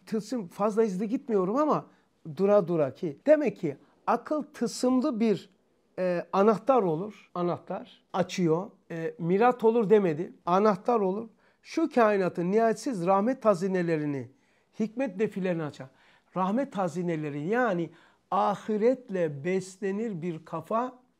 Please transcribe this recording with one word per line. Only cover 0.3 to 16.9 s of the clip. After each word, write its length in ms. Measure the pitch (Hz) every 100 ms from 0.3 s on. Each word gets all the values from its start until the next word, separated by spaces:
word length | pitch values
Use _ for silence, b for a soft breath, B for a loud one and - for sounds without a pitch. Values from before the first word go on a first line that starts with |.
| 247 175
fazla 360 | - 214 208
hızlı 220 | 226 185 214
gitmiyorum 500 | 262 254 208 185 254
ama 300 | 302 170 - b b _ 170 139
dura 300 | 196 208 170
dura 260 | 170 135
ki. 240 | - 170 135 -
Demek 320 | 302 262 -
ki 200 | 151 - b b -
akıl 360 | 240 - 302
tılsımlı 760 | - - 233 - 254 254 302 220
bir, 300 | 226 180 - _ _ _ _ -
e, 260 | 185 175 -
anahtar 480 | 185 208 196 - 254
olur. 480 | 185 156 214 - - 175
Anahtar. 680 | 175 147 - 185 254 - _
Açıyor. 580 | 185 180 - 165 160 202 _ -
E, 220 | 165 160 -
mirat 440 | 170 196 240 240
olur 260 | 220 233 190
demedi. 440 | 214 185 151 196 - -
Anahtar 540 | 185 214 190 - 233
olur. 300 | 190 202 226 _ b b
Şu 300 | - 320 330
kainatın 580 | 247 214 202 175 180 175
nihayetsiz 540 | 214 226 220 294 202 170
rahmet 400 | 196 220 262 220
hazinelerini, 840 | 180 190 185 170 156 151 139 120 _ b b b -
hikmet 400 | 220 240 269 180
defilerini 440 | 214 202 185 165
açar. 240 | 147 - 127 _ b b b 175
Rahmet 420 | 185 226 277 196
hazineleri 640 | 180